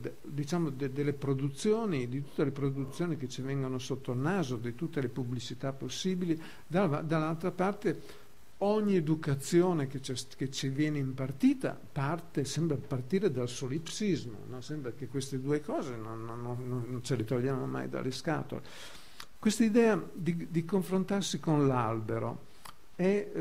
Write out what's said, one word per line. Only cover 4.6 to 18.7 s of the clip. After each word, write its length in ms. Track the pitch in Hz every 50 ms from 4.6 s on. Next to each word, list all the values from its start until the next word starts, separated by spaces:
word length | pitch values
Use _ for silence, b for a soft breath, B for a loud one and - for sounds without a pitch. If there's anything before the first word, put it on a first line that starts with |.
| 117 123 117
tutte 260 | - 170 156 - 147
le 80 | 131 110
pubblicità 640 | - 135 127 120 127 120 - - 123 123 - 135
possibili, 680 | 135 - 127 127 - - - 185 185 180 185 170 156 160 B B B B B
da-, 380 | B 151 185 202 160 139 156 160
dall'altra 460 | 151 165 160 156 160 165 160 190 180
parte 760 | 170 - 180 196 202 - - 190 151 - - - - - - - - - - - - -
ogni 360 | 196 202 208 214 214 202 196
educazione 920 | 180 156 151 160 156 - 147 139 139 - - 175 170 175 185 175 156 139
che 140 | 131 139 135
c'è, 120 | 131 - 131 120 - - -
che 160 | - 139 131
ci 160 | 135 - -
viene 300 | 135 135 139 151 151 151
impartita 840 | 143 135 131 131 135 131 131 135 - 247 262 285 - - - - - - -
parte, 540 | - 147 139 139 170 160 - - - 156 135
sembra 320 | - - 147 165 165 147
partire 560 | 131 - - 139 123 127 - 185 190 208 185
dal 160 | 127 127 123
solipsismo, 920 | 120 - - 139 123 135 165 - - - - 214 208 165 113 110 120 107 98 101 107
no? 100 | 120 127
Sembra 320 | 117 - 156 151 135 120
che 160 | 107 - 139
queste 320 | 110 - 139 131 - 139 131
due 220 | 127 139 147 151
cose 340 | 151 - 269 339 208 139 123
non, 300 | 113 107 110 113 113 113
non, 160 | 117 113 120
non, 420 | 120 120 123 123 127 123 127 127 117
non 160 | 120 127 123
ce 140 | - - 139
le 80 | 117 107
togliamo 420 | 110 135 123 123 135 135 127 135
mai 220 | 131 131 131 127
dalle 240 | 127 127 131 127 131
scatole. 500 | 127 - - 165 151 139 131 135 - 127 B B